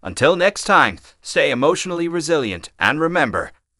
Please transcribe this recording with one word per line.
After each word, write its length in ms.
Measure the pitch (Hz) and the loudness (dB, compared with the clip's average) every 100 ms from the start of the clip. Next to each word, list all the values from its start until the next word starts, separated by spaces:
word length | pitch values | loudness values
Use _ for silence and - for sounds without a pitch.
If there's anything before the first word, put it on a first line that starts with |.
Until 340 | - 85 135 180 | -12 0 2 4
next 280 | 185 202 | 0 0
time, 340 | - 190 127 90 - _ | 2 4 4 0 -16 _
stay 300 | - 185 147 | -6 0 0
emotionally 560 | 123 143 180 185 175 170 | 2 0 0 -4 -4 -4
resilient 640 | 170 156 165 120 90 - _ | -4 -2 0 0 -6 -12 _
and 200 | 98 143 | 0 0
remember, 520 | 165 175 135 95 - - _ _ | -2 0 0 -2 -6 -12 _ _